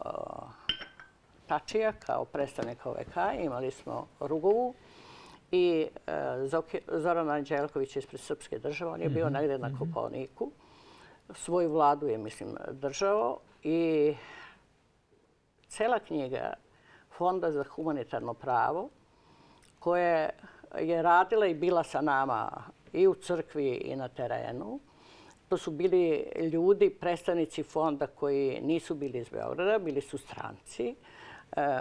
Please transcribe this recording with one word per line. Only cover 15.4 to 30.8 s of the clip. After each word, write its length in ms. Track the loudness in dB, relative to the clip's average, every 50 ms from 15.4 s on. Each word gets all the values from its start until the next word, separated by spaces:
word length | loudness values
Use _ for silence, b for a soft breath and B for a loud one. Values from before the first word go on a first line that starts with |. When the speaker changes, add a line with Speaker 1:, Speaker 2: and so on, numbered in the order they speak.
| _ _ _ _ _ _
Speaker 1:
cela 280 | -4 -2 0 2 2 0
knjiga 540 | 0 -2 -4 -4 -2 -2 -4 -4 -4 -6 -6 -8 _ b b b b b b b b b
Fonda 420 | -6 -2 0 0 0 2 0 0 0
za 120 | -2 -4
humanitarno 680 | -4 -6 -4 -4 -2 -2 -2 -4 -4 -4 -4 -4 -6 -6
pravo, 540 | -6 -2 0 2 2 2 2 0 -2 -6 -8 -12 _ _ _ b b b b b b b b b b b b _ _
koje 520 | 0 2 2 4 4 4 4 2 2 0 -4 -8 B B B B B -10 -6 -2
je 240 | 0 0 2 4 6
radila 440 | 6 8 6 6 6 4 4 4
i 80 | 4 2
bila 280 | 2 2 4 4 4 2
sa 180 | 2 0 0
nama 500 | 2 2 2 2 2 2 0 0 -2 -4 -6 -8 -12 -16 -18 _ _ -6 2
i 140 | 4 6
u 80 | 6 4
crkvi 540 | 4 0 -2 -2 -2 -2 -4 -4 -2 0 0
i 280 | 0 -2 -4 -6 -6
na 120 | -6 -6 -6
terenu, 720 | -6 -6 -4 -4 -2 -4 -4 -6 -6 -8 -8 -8 -8 -10 -12 B B B B B B B B B B B _ _
to 80 | -2 -2
su 120 | -2 -4
bili 560 | -2 0 2 4 6 6 6 6 4 2 0 -4 -4 -2 -2 0 2
ljudi, 380 | 4 6 6 6 6 6 4
predstavnici 720 | 4 2 -2 -2 -2 0 0 0 2 2 0 0 -2 -6 -8
fonda 440 | -4 0 0 2 2 0 0 -2
koji 540 | -4 -2 -2 0 2 2 2 2 0 0 0 0
nisu 320 | 0 0 0 0 -4 -6
bili 240 | -4 -4 -4 -4 -6
iz 100 | -6 -6
Beograda, 500 | -6 -6 -4 -4 -4 0 2 2 2 2
bili 220 | 0 0 -2 -2
su 180 | -4 -4 -6 -10
stranci. 760 | -10 -10 -12 -10 -10 -10 -12 -14 -18 -10 -6 -4